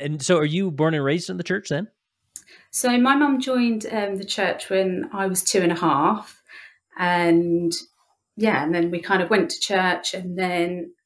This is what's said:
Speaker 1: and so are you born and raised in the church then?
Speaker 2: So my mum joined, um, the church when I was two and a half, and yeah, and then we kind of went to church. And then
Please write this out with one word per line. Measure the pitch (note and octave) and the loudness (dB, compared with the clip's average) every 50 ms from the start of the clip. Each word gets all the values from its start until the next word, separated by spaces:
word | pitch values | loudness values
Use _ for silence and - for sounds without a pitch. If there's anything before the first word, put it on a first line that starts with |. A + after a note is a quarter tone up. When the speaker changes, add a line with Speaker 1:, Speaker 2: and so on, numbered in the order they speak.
Speaker 1:
and | C#3+ C#3+ D3+ C3 C3 | -6 -6 -6 -4 0
so | - F3+ D#3+ | 2 2 4
are | D3+ | 2
you | D3 D3+ F#3 G3 F#3 | 2 0 -2 -2 -2
born | D3+ C#3 D#3 D#3+ D#3+ | -2 0 0 0 2
and | D3+ C#3 | 0 0
raised | C#3 D3 F3 F3 - | 0 0 0 -2 -6
in | F#3 | -8
the | F3+ E3+ | -8 -6
church | - F3+ G#3 - - | -4 -4 -4 -4 -4
then? | D3 D3 G#3 A3 _ _ _ _ _ _ _ _ _ - - _ - - _ _ | -4 -4 -4 -8 _ _ _ _ _ _ _ _ _ -18 -18 _ -20 -20 _ _
Speaker 2:
So | - - - B3 A#3+ B3 | -6 -2 0 2 2 4
my | B3 C4 C#4 | 4 4 6
mum | C#4+ D4 C#4 C4+ B3+ | 4 4 4 2 0
joined, | B3+ C4+ B3+ B3 A#3+ A#3 A3+ G#3+ G#3+ - | 0 0 0 2 2 2 0 -2 -4 -4
um, | A3+ G#3+ G3+ G3+ G3 | -4 -4 -2 -2 -4
the | F#3+ G3 | -6 -6
church | G3 - - G3 F3+ - - - - | -6 -4 -2 -2 -2 -2 -4 -4 -2
when | G3 F#3+ F#3+ F#3 F3+ F#3 - - - | 0 0 2 0 0 -4 -6 -6 -4
I | G3 G3 | -4 -2
was | G3 F#3 F3+ - | 0 0 0 0
two | - - G3 | 2 2 2
and | F3+ E3+ E3+ | 2 2 2
a | E3 | 2
half, | F3+ D#3+ C#3+ C#3 D3+ F3+ A3 G#3+ - - - - _ - - - - - - _ _ _ _ - | 2 2 4 4 4 2 2 0 -4 -10 -20 -20 _ -20 -20 -20 -20 -20 -20 _ _ _ _ -2
and | F3+ F3 F3 F3 F3 E3+ E3+ E3+ F3 F3 E3+ E3+ E3+ E3 E3 - - - _ _ _ _ _ _ _ _ _ | 0 0 2 2 4 4 4 4 4 2 0 0 0 -2 -4 -4 -8 -14 _ _ _ _ _ _ _ _ _
yeah, | G#3+ G#3+ A3 F#3 C3+ C#3+ | 0 2 2 2 2 0
and | D#3 F3 | 0 0
then | F3 E3+ F3 | 0 0 0
we | F3 E3+ | -2 -4
kind | - - G3 F#3 F3+ | -2 0 0 0 2
of | E3+ | 2
went | G#3+ G3 F3+ E3+ | 2 2 2 0
to | - - | -2 -6
church. | - - G3+ F#3 F#3 F3+ F3 F3 - - - | -4 -2 0 0 2 0 0 -2 -4 -6 -8
And | F#3 F#3 F#3 F3 F#3 | -8 -8 -8 -6 -4
then | F#3 F3+ F3+ F3 E3+ F3 F3+ F3+ E3+ - - _ _ | -4 -2 0 -2 -2 -2 -4 -6 -8 -12 -14 _ _